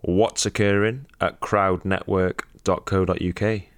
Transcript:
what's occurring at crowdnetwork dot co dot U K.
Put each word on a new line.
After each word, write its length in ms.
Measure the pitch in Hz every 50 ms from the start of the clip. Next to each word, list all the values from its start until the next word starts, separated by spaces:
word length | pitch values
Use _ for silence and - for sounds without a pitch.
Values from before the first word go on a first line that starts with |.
what's 440 | - - 87 95 113 - - - -
occurring 600 | 107 - - 104 101 101 101 104 110 120 135 139 - - _
at 200 | - 87 - -
crowdnetwork 1000 | - - - 101 98 95 92 87 - 98 95 - - - 98 95 92 92 - - - _ - - _
dot 220 | 98 90 87 -
co 180 | - 101 95 92
dot 160 | 87 90 85
U 140 | - 90 87
K. 340 | - 104 107 110 101 92 _ _